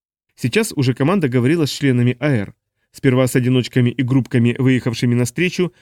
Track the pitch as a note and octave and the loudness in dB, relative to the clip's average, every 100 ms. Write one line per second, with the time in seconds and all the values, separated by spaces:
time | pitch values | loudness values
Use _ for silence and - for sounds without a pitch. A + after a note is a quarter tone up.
0 | _ _ _ _ B2+ G#3+ A3+ - B2+ B2 | _ _ _ _ -4 -2 -2 -2 -2 0
1 | C#3 G3+ D3 B2+ B2 E3+ C#3+ - C#3+ B2 | 0 0 0 0 0 0 -2 -2 0 2
2 | A#2+ - D3+ B2 G2+ - _ _ _ - | 0 0 -2 -2 -4 -12 _ _ _ -4
3 | C#3 B2 C3 C#3 B2 B2+ A#2 C3 A#2+ A#2+ | 0 2 2 0 0 0 0 0 0 0
4 | B2 C3+ A2+ B2 A#2+ A2+ B2+ B2+ - A#2 | 0 0 0 0 0 2 2 0 0 -2
5 | B2 A#2+ B2 - F3+ - F3+ - | 0 0 -2 -2 -4 -2 -4 -6